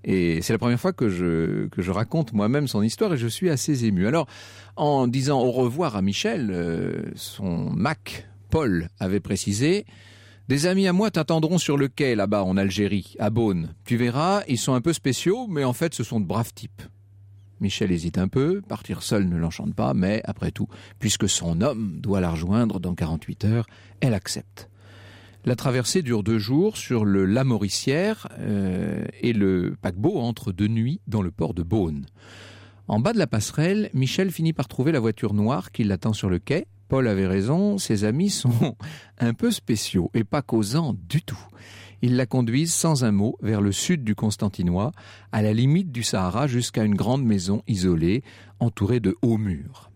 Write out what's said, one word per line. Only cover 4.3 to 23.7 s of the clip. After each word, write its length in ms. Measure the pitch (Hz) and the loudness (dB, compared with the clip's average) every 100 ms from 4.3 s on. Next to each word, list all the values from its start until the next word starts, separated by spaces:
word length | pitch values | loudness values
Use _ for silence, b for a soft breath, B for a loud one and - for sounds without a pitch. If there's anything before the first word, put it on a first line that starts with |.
| B B B B - | B B B B -2
en 320 | 151 139 123 | 2 2 2
disant 320 | 131 131 139 | 0 2 2
au 100 | 123 | 2
revoir 460 | 123 123 139 165 104 | 2 0 2 -2 0
à 60 | |
Michel, 480 | 98 98 208 220 110 | 0 0 -2 -2 -2
euh, 500 | 90 85 85 90 82 80 - | -2 -2 -2 -2 -4 -8 -10
son 540 | - - 98 85 95 | -14 -8 -4 -2 -2
Mac, 580 | - 123 156 - - - - - | -2 -2 -4 -10 -14 -16 -20 -2
Paul, 400 | 160 135 87 85 _ | 0 2 0 -2 _
avait 180 | 95 98 | -2 -2
précisé, « 680 | - 98 - 101 143 196 - B B B B B - | -2 -4 -2 0 2 0 -2 B B B B B -2
Des 180 | 135 175 | 0 2
amis 200 | 190 190 | 2 4
à 60 | |
moi 180 | 180 214 | 2 2
t'attendront 480 | 170 151 160 156 175 | 0 0 2 2 0
sur 180 | - 139 | 2 0
le 120 | 135 | 0
quai 260 | - 139 | 0 2
là-bas 300 | 113 98 104 | 2 2 2
en 120 | 92 95 | 2 2
Algérie, 600 | 98 95 101 98 - - | 2 2 0 0 -4 -2
à 100 | 107 | 0
Beaune. 460 | 110 110 90 80 - | 2 2 0 -4 -10
Tu 120 | - 120 | -2 0
verras, 480 | 120 127 170 202 - | 2 0 2 0 0
ils 100 | 120 | -2
sont 160 | - | 2
un 80 | 127 | 0
peu 120 | 139 | 0
spéciaux, 560 | 165 135 123 165 226 240 | 0 -2 0 0 0 -2
mais 160 | 156 | -2
en 80 | 135 | 0
fait 220 | 120 165 | 0 -2
ce 100 | - | -2
sont 160 | 113 117 | -4 -2
de 60 | 87 | 0
braves 280 | 101 117 | -2 -2
types. » 280 | - - - - - - - - - - - | -8 -18 -16 -20 -20 -20 -20 -20 -20 -20 -6
Michel 300 | 101 - 101 | -4 -2 0
hésite 280 | 87 80 90 | 0 0 -2
un 100 | 92 | 0
peu, 340 | 131 143 196 | 0 0 -2
partir 400 | - - - 87 | -6 -12 -8 -10
seul 260 | - 107 95 | -2 0 2
ne 80 | 85 | 0
l'enchante 380 | 82 - - | -2 -4 -6
pas, 200 | - 117 | -2 0
mais 280 | - 92 110 | 2 0 0
après 280 | - - - | -4 -6 -6
tout, 160 | - 107 B B - | -4 -8 B B -4
puisque 280 | 110 - 101 | -2 0 0
son 320 | - 87 82 | 0 -2 0
homme 380 | 117 113 104 80 | 0 0 -6 -4
doit 200 | 104 98 | -2 0
la 100 | 90 | 0
rejoindre 480 | 82 87 107 117 92 | -2 0 2 0 -2
dans 160 | 90 | -4
quarante-huit 500 | 87 80 80 - - | -2 -2 -4 -6 -2
heures, 220 | 104 113 110 | 0 0 -2